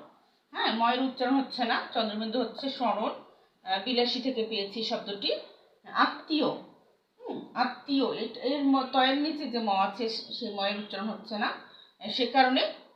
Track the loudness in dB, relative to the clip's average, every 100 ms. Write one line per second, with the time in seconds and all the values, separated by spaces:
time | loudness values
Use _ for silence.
0 | -12 _ _ _ _ -2 0 2 2 4
1 | 0 0 2 2 2 -2 0 0 0 -2
2 | 0 -2 -2 0 -2 -2 -6 -2 0 0
3 | 0 -4 -12 -20 _ _ -4 -2 0 2
4 | 2 2 0 0 0 -2 -4 -4 -4 -4
5 | -4 -4 -2 -4 -6 -18 _ _ -8 2
6 | 2 0 -2 0 0 -2 -8 -20 _ _
7 | _ _ -10 -10 -8 -2 -2 -2 -2 0
8 | 2 0 -6 -6 -2 2 4 4 4 4
9 | 4 4 0 -2 -4 -2 0 2 2 0
10 | -4 -4 -8 -8 -6 -2 -2 -2 -4 -6
11 | -6 -6 -8 -4 -2 -4 -12 -20 -20 _
12 | -6 -2 2 6 6 6 2 -2 -14